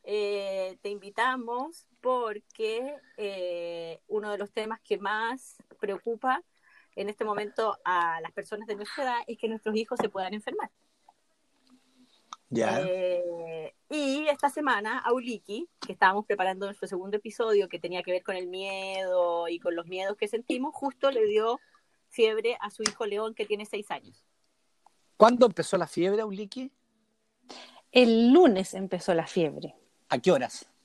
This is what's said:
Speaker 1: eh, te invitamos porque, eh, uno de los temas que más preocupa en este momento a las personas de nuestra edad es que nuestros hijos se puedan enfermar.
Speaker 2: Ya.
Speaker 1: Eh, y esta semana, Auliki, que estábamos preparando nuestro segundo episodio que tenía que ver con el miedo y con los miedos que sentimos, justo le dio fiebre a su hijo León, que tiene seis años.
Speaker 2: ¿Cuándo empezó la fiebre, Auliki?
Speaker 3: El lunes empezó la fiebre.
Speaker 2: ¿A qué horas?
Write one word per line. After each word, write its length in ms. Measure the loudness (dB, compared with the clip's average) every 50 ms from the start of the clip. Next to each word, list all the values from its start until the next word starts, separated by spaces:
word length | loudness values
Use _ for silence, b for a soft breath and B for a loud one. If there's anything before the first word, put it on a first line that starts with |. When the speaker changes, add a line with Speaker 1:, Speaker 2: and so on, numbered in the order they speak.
| _
Speaker 1:
eh, 720 | -4 -4 -2 -2 -2 -2 -4 -4 -4 -4 -4 -4 -6 -8 _
te 80 | -10 -8
invitamos 960 | -8 -8 -12 -10 -2 0 0 0 0 -2 -4 -6 -4 -6 -6 -8 -10 -18 _ _ _ _
porque, 920 | -2 0 0 0 0 -4 -6 -8 _ _ _ -4 -4 -2 -2 -4 -4 -6 -10 -12 _ _ _
eh, 800 | -6 -6 -6 -4 -4 -6 -4 -4 -6 -6 -8 -8 -8 -10 -10 -12 -14 _ -6
uno 220 | -6 -4 -4 -4
de 60 | -4
los 140 | -6 -6 -6
temas 260 | _ -6 -4 -4 -6 -8
que 160 | _ -4 -4 -2
más 580 | 0 -2 -2 0 0 -2 -4 -6 -10 -20 -20 -20 -20 _ -10 _
preocupa 640 | -4 -4 -4 -4 _ -6 -6 -2 0 0 0 0 -2 _ _ _ _ _ -20 -20 _ _ _
en 120 | -6 -6 -6
este 160 | -4 _ -2
momento 540 | -2 -2 -2 -4 -4 -2 0 0 0 -2 -2 _
a 360 | 0 2 2 2 0 -2 -4
las 120 | -6 -8
personas 360 | _ -10 -8 -8 -10 -10 -8 -8
de 80 | -8
nuestra 280 | -8 -8 -10 -6 -4 -2
edad 140 | -2 -2 -4 -6
es 120 | -8 -8 -4
que 100 | -4 -4
nuestros 260 | -4 -2 _ -2 -2
hijos 240 | -2 -2 -2 -2 -2
se 120 | -2 -2
puedan 240 | -2 -4 -6 -4 -6
enfermar. 360 | -8 -8 -6 -6 -6 -8 -8 _ _ _ _ _ _ _ -20 _ _ _ _ _ _ _ _ _ _ _ _ -20 _ _ _ _ _ -20 _ _ _ _ _ -18 _ _ _
Speaker 2:
Ya. 320 | -2 0 0 2 0 0
Speaker 1:
Eh, 920 | 0 -2 -2 0 0 0 0 -2 -2 -6 -6 -8 -10 -10 -10 -10 -12 -12 _ _ _ _
y 360 | -4 -2 -2 0 -2 0 0 0
esta 220 | 0 2 0 -2
semana, 480 | 0 0 0 0 0 0 0 -4 -6 -2
Auliki, 680 | 0 0 0 0 -2 -6 -8 -10 _ -10 -8 -8 -8 -12 _ _ -12
que 80 | -12
estábamos 340 | 0 4 4 4 4 2 0
preparando 400 | 0 0 0 2 0 0 -2 -6
nuestro 200 | -8 -8 -8 -8
segundo 300 | -6 -6 -8 -6 -4 -4
episodio 520 | -4 _ -8 -6 -4 0 2 4 2 2 0
que 120 | -6 -8
tenía 220 | -8 -6 -6 -6
que 100 | -2 -2
ver 100 | -2 -2
con 140 | -2 -4 -6
el 100 | -6 -6
miedo 1040 | -6 -8 -8 -6 -6 -6 -6 -6 -6 -4 -4 -2 0 2 2 2 2 2 0 -2 -2
y 100 | -4 -4
con 160 | -2 -4 -4
los 120 | -4 -6
miedos 300 | -6 -6 -4 -4 -4 -2
que 120 | _ -4 -4
sentimos, 440 | -4 -6 -4 -4 -4 -2 -2 -6 -6
justo 360 | -4 -4 -4 -4 _ 0 2
le 140 | 4 4 2
dio 320 | 4 4 2 2 2 0 -2 _ _ _ _ _ _ _ _ _ _
fiebre 480 | 2 4 4 4 4 0 -2 -2 -2 -2
a 100 | -8 -12
su 120 | -8 -2 -2
hijo 200 | -2 -2 -2 -6
León, 280 | -4 -2 -4 -4 -6 -4
que 120 | -6 -4
tiene 200 | -2 -2 -4 -4
seis 240 | -8 -8 -8 -6 -6
años. 340 | -8 -8 -8 -18 -20 _ _ _ _ _ _ _ _ _ _ _ _ _ _ _ _ _ _ _ _
Speaker 2:
¿Cuándo 300 | _ 8 8 10 8 6
empezó 300 | 6 6 0 -2 0 0
la 100 | 0 0 -2
fiebre, 340 | 0 0 2 2 2 0
Auliki? 480 | -2 -4 -6 -8 -10 -10 -10 -10 -12 -12 _ _ _ _ _ _ _ _ _ _ _ _ _ _ _ B B B B B B B B _
Speaker 3:
El 400 | 6 8 8 8 8 6 8 10
lunes 420 | 10 10 10 10 8 4 0 -4 -6
empezó 380 | -8 -6 -4 -6 -4 0 2 2
la 120 | 2 0
fiebre. 480 | 0 0 2 2 2 0 -6 -12 -12 -14 -18 _ _ _ _ _ _
Speaker 2:
¿A 100 | -4 2
qué 120 | 4 4
horas? 360 | 4 4 2 -2 -8 -14 -16 _ _ _